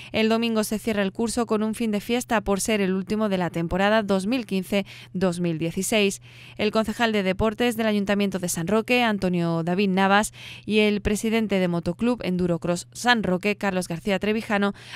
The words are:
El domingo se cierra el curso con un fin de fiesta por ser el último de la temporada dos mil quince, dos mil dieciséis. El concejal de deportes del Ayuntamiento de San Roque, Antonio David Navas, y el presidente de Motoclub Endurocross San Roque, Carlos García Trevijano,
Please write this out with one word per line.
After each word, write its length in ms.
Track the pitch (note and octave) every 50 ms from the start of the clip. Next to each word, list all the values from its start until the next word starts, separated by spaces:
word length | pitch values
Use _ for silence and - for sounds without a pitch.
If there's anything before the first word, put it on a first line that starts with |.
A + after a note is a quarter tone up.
| - -
El 180 | - A3 A3 A3
domingo 340 | A3+ A3+ A#3 A#3 A3+ A3 G#3+
se 140 | - A3 G3+
cierra 240 | - A#3 G#3+ G3+
el 100 | G3+ G3
curso 360 | - - A#3 A3+ - B3 A#3 -
con 160 | A3 G#3 G#3+
un 100 | A3 G#3+
fin 160 | - A#3 A3
de 100 | G3+ G3+
fiesta 420 | - - A#3 B3 B3+ - A#3+ G#3+
por 200 | G3+ - G3 F#3+
ser 180 | - - A3 G#3
el 140 | G3+ F#3 F#3
último 340 | F#3+ F#3 - G#3 G#3+ A3 G#3
de 120 | F#3+ F3+
la 100 | F3+ E3
temporada 540 | - E3+ E3+ E3 F3 F3+ G3 G3+ G#3+ A3+ G#3+
dos 240 | G3 G3 F#3+ F#3 G#3
mil 180 | B3+ C4+ A3
quince, 400 | - G3 F#3+ F#3 - G#3 G3+ F#3+ - - - - - -
dos 260 | F#3 F#3+ F#3 F3 F3
mil 180 | F3 E3+ E3 D3+
dieciséis. 640 | D#3 E3 E3+ G3 F#3+ - A#3 G#3+ G3+ G3 G3 - - - - - - - - -
El 120 | G#3+ G#3+
concejal 420 | G#3 A3 A3 A3 G#3+ - A#3+ A3+
de 120 | G#3+ G#3 F#3+
deportes 520 | F#3+ F#3 F#3+ G#3 A3 G#3+ - B3 B3 A3
del 120 | A3 A3+ A3
Ayuntamiento 500 | G#3 G#3 G3 G3 G3+ G3+ G3+ G3 F#3+ F#3
de 120 | F3+ F3
San 180 | - F3 E3 E3+
Roque, 340 | G3+ A3 G#3+ - B3 B3
Antonio 640 | A#3+ A3+ G#3+ F#3+ F#3+ F3+ F3+ F3 E3+ E3 E3 E3 D#3+
David 260 | E3+ F3+ F#3 G#3 G3
Navas, 420 | F#3 F#3+ G3 F#3+ G3 G3+ A3 - - - - - - - -
y 160 | - G#3 G#3+
el 220 | G#3+ G#3 G#3 G#3
presidente 540 | G3 G#3 G#3 G3 - A3 G#3+ A3+ A3 G3+ G3+
de 140 | F#3+ F#3 F3
Motoclub 520 | E3+ E3+ E3 F3+ F3 - A3+ A#3+ B3 A#3 -
Endurocross 640 | F#3 F3+ F3 F3+ E3+ E3+ E3 - E3+ F3 F3+ - -
San 320 | - - - B3 B3 A3+ G3
Roque, 340 | F3+ F3+ F3+ - G#3 G#3 -
Carlos 300 | G#3 G3 F#3 F#3 F3+ -
García 320 | E3+ E3 - G#3+ F#3+ F#3
Trevijano, 540 | - G3+ G#3+ A3+ A3 - G#3+ G3 G3+ G3+ G3+ - - - -